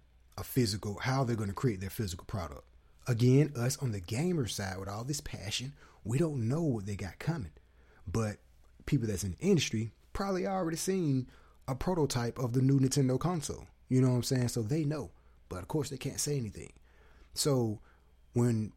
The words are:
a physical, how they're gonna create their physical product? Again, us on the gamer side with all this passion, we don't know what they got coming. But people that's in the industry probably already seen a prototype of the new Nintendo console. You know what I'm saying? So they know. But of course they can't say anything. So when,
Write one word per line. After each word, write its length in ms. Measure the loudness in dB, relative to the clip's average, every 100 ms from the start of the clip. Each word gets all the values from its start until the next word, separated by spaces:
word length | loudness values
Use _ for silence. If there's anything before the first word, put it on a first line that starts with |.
| _ -20 _ -14
a 60 |
physical, 540 | -2 0 2 0 -4 -4
how 240 | -2 0
they're 120 | 0 0
gonna 180 | -2
create 280 | 0 0 0
their 80 | -6
physical 360 | -4 -6 -6 -8
product? 380 | -6 -6 -10 -18 -20 _ -12 -2
Again, 460 | 4 6 6 6 2
us 220 | -2 -2
on 140 | -4
the 80 | -4
gamer 480 | -6 -2 0 0 -2
side 300 | -4 -6 -6
with 100 | -8
all 160 | -8
this 180 | -6 -6
passion, 520 | -6 -8 -6 -6 -8 -14 -20 -12
we 140 | -4 0
don't 300 | 0 0 0
know 160 | 0
what 220 | 0 0 -4
they 100 | -6
got 240 | -8 -6
coming. 320 | -4 -4 -6 -14 _ -20 -20 -18 -6
But 300 | -2 -2 -4 -14 -20 -20 -12 0
people 220 | 0 2
that's 180 | -2 -4
in 100 | -2
the 60 | 4
industry 460 | 4 4 -2 -4 -10 -10
probably 340 | -4 -2 -2 0
already 300 | 0 -2 -2
seen 500 | 0 0 2 2 -2 -12 -20 -14 -8
a 80 | -4
prototype 640 | 0 2 2 2 -2 -2
of 140 | 0
the 80 | 2
new 180 | 4 6
Nintendo 400 | 4 4 4 2
console. 480 | 0 -2 -4 -10 -12 -16 2
You 140 | 4
know 80 | 6
what 60 | 4
I'm 80 |
saying? 240 | 2 0 0
So 160 | 0
they 200 | -2 0
know. 280 | 0 -2 -8 -14 -20 -20 -10
But 120 | -10
of 80 | -4
course 220 | -4 -4
they 80 | -6
can't 220 | -6 -4
say 180 | -2 -2
anything. 360 | -2 -8 -16 -18 -20 -20 -20 -20 -12
So 460 | -2 2 4 2 -2 -10 _ _ _ -4
when, 380 | 2 4 2 -2